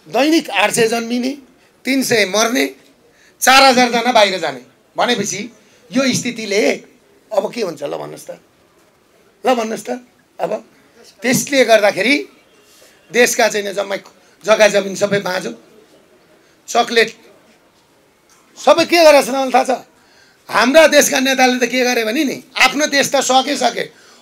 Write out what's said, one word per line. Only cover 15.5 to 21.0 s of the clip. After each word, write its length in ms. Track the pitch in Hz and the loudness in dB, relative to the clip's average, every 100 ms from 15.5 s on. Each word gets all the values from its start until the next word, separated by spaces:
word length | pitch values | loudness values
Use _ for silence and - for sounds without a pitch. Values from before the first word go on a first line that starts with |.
| 233 _ - _ _ _ _ _ _ _ _ - | -14 _ -20 _ _ _ _ _ _ _ _ -4
चक्लेट 500 | 233 233 233 220 - _ _ _ _ _ _ _ _ _ _ _ _ _ - - | -2 0 0 -2 -6 _ _ _ _ _ _ _ _ _ _ _ _ _ -4 0
सबै 200 | 311 330 | 2 2
के 120 | 339 | 4
गरेको 240 | 311 285 | 6 6
छ 60 | 233 | 2
तपाईँलाई 360 | 269 262 247 | -2 0 0
थाहा 180 | 262 247 | 0 -4
छ? 40 | - _ _ _ _ _ - | -8 _ _ _ _ _ -4
हाम्रा 380 | 190 233 311 311 | 0 4 6 6
देशका 320 | 294 | 4